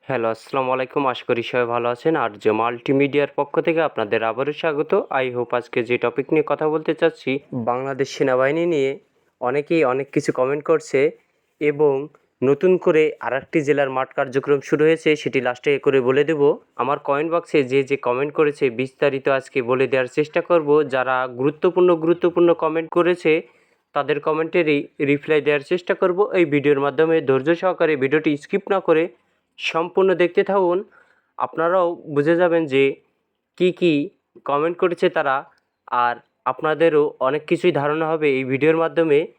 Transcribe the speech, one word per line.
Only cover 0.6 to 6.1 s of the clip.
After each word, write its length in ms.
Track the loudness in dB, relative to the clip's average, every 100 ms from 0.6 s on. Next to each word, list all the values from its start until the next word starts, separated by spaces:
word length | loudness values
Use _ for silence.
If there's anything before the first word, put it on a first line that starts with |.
| -2
আলাইকুম। 360 | -4 -4 -2 -2
আশা 180 | -4 -4
করি 160 | -4
সবাই 220 | -2 -2 -2
ভালো 240 | -2 -2
আছেন। 260 | -2 -2 0
আর 140 | -2
যে 220 | -2 -2
মাল্টিমিডিয়ার 760 | 0 0 -4 -2 0 2 0 -2 -2
পক্ষ 260 | -4 -2
থেকে 200 | 0 0
আপনাদের 420 | -2 -2 -2 0
আবারও 300 | -2 -2 -4
স্বাগত। 540 | -4 -4 -2 0 0 0
I 240 | -4 -2 -4
hope 200 | -2 -4
আজকে 280 | -2 -4
যে 140 | -2 0
টপিক 280 | -2